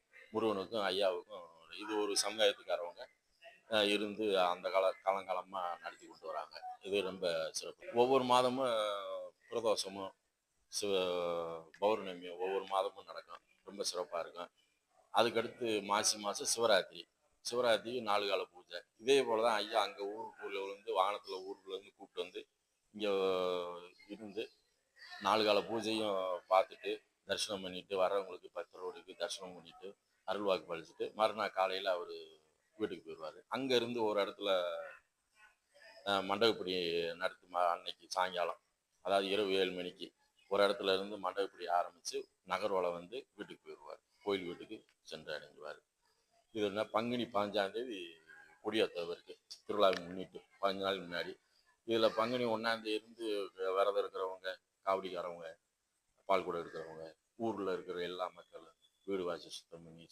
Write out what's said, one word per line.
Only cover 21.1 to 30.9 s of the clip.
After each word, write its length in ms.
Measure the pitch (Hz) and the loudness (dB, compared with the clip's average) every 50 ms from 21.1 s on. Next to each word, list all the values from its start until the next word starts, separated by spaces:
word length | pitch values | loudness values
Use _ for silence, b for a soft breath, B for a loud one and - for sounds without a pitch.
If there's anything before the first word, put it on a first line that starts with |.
| 104 101 - 98 95 92 92 | 2 -2 -6 -8 -8 -8 -8
ஊருக்குள்ள 280 | 95 98 - - 95 | -8 -12 -12 -10 -10
இருந்து 240 | 95 95 101 101 - | -10 -10 -10 -12 -20
கூப்பிட்டு 260 | - 98 - _ 90 87 | -20 -20 -10 _ -8 -8
வந்து 240 | 90 95 104 - _ _ _ _ _ _ _ _ _ - | -6 -8 -12 -14 _ _ _ _ _ _ _ _ _ -8
இங்க 960 | 104 104 101 98 98 95 95 92 92 90 90 90 90 87 87 87 87 90 90 - - - - | -2 0 2 2 4 4 4 2 2 2 0 0 -2 -2 -4 -8 -10 -14 -16 -20 -20 -16 -14
இருந்து 420 | 104 98 110 104 92 104 123 - _ _ _ _ _ _ _ _ _ - - - - - | -14 -12 -12 -10 -8 -8 -8 -8 _ _ _ _ _ _ _ _ _ -20 -20 -18 -12 -4
நாலு 240 | 101 98 104 110 107 | 0 2 4 4 6
கால 160 | 104 104 101 | 6 6 4
பூஜையும் 800 | 92 92 110 113 101 107 110 110 110 107 98 95 92 92 90 87 - - | 4 2 -2 -2 -2 0 0 0 0 0 0 0 0 -2 -4 -4 0 4
பார்த்துட்டு 520 | 92 95 95 - 87 - - 98 107 - - _ _ _ _ | 6 6 6 4 0 -8 -6 -4 -4 -4 -8 _ _ _ _
தரிசனம் 380 | - 98 90 - 107 104 95 95 | -6 -4 -2 -2 -2 -4 -4 -6
பண்ணிட்டு 400 | 92 90 90 90 - 101 95 92 | -6 -8 -10 -6 -2 0 2 2
வர்றவங்களுக்கு 440 | 92 98 101 98 92 92 - - 95 - | 4 2 0 -2 -4 -8 -14 -14 -12 -10
பத்திரோடுக்கு 600 | 90 85 - - 87 92 90 87 85 85 92 90 | -10 -10 -10 -10 -10 -8 -8 -8 -10 -14 -16 -8
தரிசனம் 380 | - 87 87 - - 95 92 90 | -6 -6 -6 -6 -8 -10 -12 -14
பண்ணிட்டு 420 | 87 85 85 78 - - 98 101 _ _ _ _ _ _ | -14 -18 -18 -18 -16 -16 -16 -16 _ _ _ _ _ _
அருள்வாக்கு 380 | - 95 101 104 98 92 87 78 82 | -4 -4 0 2 2 2 2 0 -4
பழிச்சிட்டு 440 | 85 82 80 - | -8 -8 -8 -10